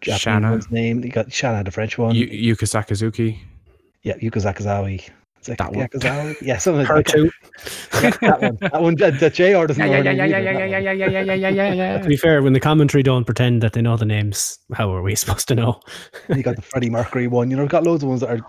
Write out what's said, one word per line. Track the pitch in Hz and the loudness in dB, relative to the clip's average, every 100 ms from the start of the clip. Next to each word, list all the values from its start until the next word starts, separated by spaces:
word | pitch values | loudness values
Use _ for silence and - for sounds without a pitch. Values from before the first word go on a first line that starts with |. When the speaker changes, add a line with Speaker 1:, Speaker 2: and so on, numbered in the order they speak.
Speaker 1:
Japanese | - 104 | -6 -4
Speaker 2:
Shanna. | 113 104 110 | 0 2 2
Speaker 1:
one's | 113 - | 0 -2
name? | 117 113 117 | -2 -2 -2
You | 123 | -2
got | 113 110 | -4 -4
Shanna, | - 127 110 | -4 -2 -2
the | 98 | -4
French | 101 110 - | -6 -6 -2
one. | 117 | 0
Speaker 2:
Yu-, | 117 120 107 113 | 2 0 0 0
Yuka | 110 110 | 0 0
Sakazuki. | 110 104 101 110 110 113 110 - - _ _ _ _ | -2 -2 -2 -2 -2 -2 -4 -12 -20 _ _ _ _
Speaker 1:
Yeah, | - - | -8 -6
Yuka | 113 110 | -4 -2
Sakazawa. | 101 95 101 101 98 95 - - _ _ | -2 -4 -4 -2 -2 -6 -10 -20 _ _
Is | - | -12
it | - | -6
Speaker 2:
That | 95 | -6
one. | 104 127 | -4 -6
Speaker 1:
Yakazawa? | 135 123 143 151 151 | -4 -4 -4 -6 -8
Yeah, | 127 117 | -6 -2
something | 190 151 | 0 0
like | 135 | 2
Speaker 3:
Her | 151 | 2
Speaker 1:
that. | 147 | 4
Speaker 3:
too. | 151 156 - _ - - - - - | 2 2 0 _ -20 -16 -14 -6 0
Speaker 1:
Yeah, | 240 - | 2 2
that | 220 190 | 2 2
one. | 208 113 | 0 -2
That | 196 160 | -2 0
one. | 170 165 | 2 4
The, | 190 | 2
the | 139 160 | 4 2
J | - 180 | 4 4
R | 196 160 | 4 2
doesn't | 131 | 0
Speaker 2:
Yeah, | 156 | 2
Speaker 1:
know | - | 2
Speaker 2:
yeah, | |
Speaker 1:
her | |
Speaker 2:
yeah, | - | 2
Speaker 1:
name | 185 | 2
Speaker 2:
yeah, | |
Speaker 1:
either, | - 196 | 2 0
Speaker 2:
yeah, | 190 | 0
Speaker 1:
that | 190 | -2
Speaker 2:
yeah, | |
Speaker 1:
one. | 190 | -2
Speaker 2:
yeah, | 190 | -2
yeah, | 196 190 190 190 | -2 -2 0 0
yeah, | 190 | -2
yeah, | |
yeah, | 190 190 196 202 | 0 0 0 0
yeah, | 185 185 | 0 -2
yeah. | 196 | -2
Speaker 3:
To | 185 | 0
be | 143 | 2
fair, | 165 151 | 4 4
when | 135 | 4
the | 131 | 4
commentary | 151 156 143 143 | 4 4 4 4
don't | 135 127 | 4 2
pretend | 120 117 123 120 | 0 0 2 2
that | 113 | 0
they | 120 | 0
know | 117 113 | 0 0
the | |
names, | 107 107 104 98 - - - | 0 0 -2 -4 -6 -10 -10
how | - 104 | -4 -2
are | 92 | -2
we | 92 | -2
<laughs> | 87 | -2
supposed | - 98 - | -2 -4 0
to | |
know? | 120 117 117 - - - - - | 0 0 -2 -10 -20 -20 -16 -4
Speaker 1:
You | 139 | -2
got | 120 117 | -2 -4
the | |
Freddie | - 135 120 | -6 -4 -2
Mercury | 117 117 127 123 | -2 -2 -2 0
one. | 123 123 | 0 0
You | 131 | 0
know, | |
we've | 143 | 0
got | 170 | 2
loads | 165 170 | 2 0
of | 139 | 0
ones | 127 | -2
that | 123 | -2
are | 117 | -4